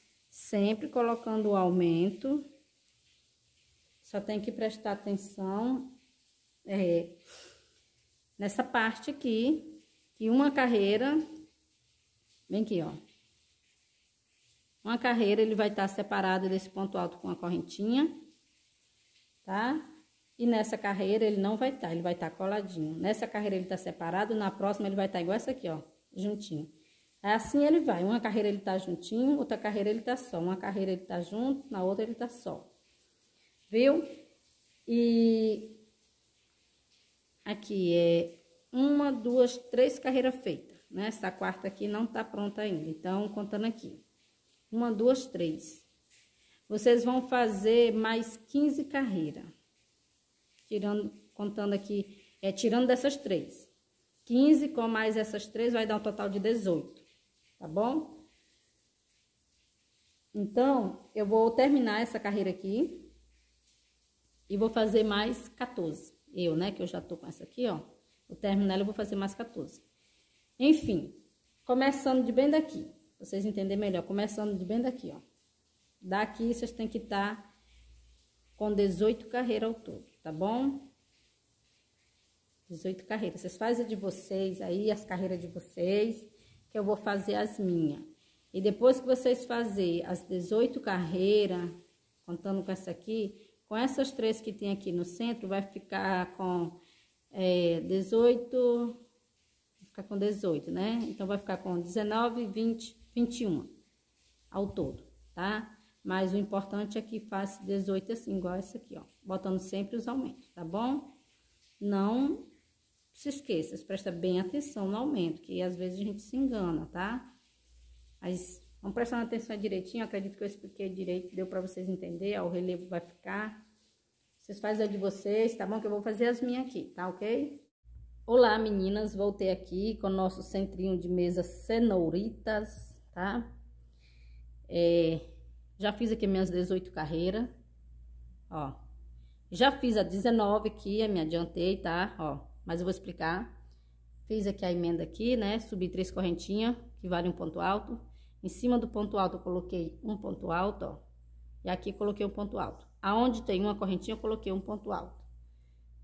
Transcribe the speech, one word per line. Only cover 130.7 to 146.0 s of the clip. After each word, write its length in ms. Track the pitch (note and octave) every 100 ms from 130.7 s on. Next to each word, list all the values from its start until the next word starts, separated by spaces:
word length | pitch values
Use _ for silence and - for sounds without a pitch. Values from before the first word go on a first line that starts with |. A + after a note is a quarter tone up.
| F3+ F#3+ F#3
de 100 | F3
mesa 360 | F3+ F3 F3+
cenouritas, 1500 | E3+ - - A3+ A#3 F#3+ E3 E3+ A3 - - G#3+ G#3+ - - - -
tá? 360 | - F#3+ A#3+ A#3 - - - - - - - - - - - -
É, 600 | E3+ E3+ E3+ E3 D#3+ - - - - - -
já 140 | G3+
fiz 200 | G#3 A#3
aqui 160 | A3 G3
minhas 200 | F#3+ F#3
dezoito 440 | F3 F3+ F#3 F#3
carreiras, 560 | - D3+ D#3+ F3+ G#3 B3 - - - - - - - - - -
ó. 240 | D#3+ C#3 C3+ - - - - - - -
Já 220 | F3 C4
fiz 240 | C#4 B3+ G#3+
a 80 |
dezenove 640 | F3+ F#3+ A#3 A#3 G#3 G#3 G#3+
aqui, 320 | - G3+ G#3
eu 80 | A3
me 100 | F#3+
adiantei, 580 | D#3 E3+ E3+ - F3+ G3
tá? 380 | F3+ E3+ G3 -
Ó, 200 | D#3 C#3 - -
mas 160 | - E3+
eu 40 |
vou 60 | F3+
explicar. 640 | F#3 - F3 D#3+ F3 A#3 - - - _ - - - -
Fiz 180 | A3 G3+
aqui 180 | G3
a 60 | F#3
emenda 320 | F3 E3+ E3
aqui, 340 | E3 - A3+ B3
né? 220 | G3+ A3
Subi 300 | A3 F#3+ F3+
três 200 | F3+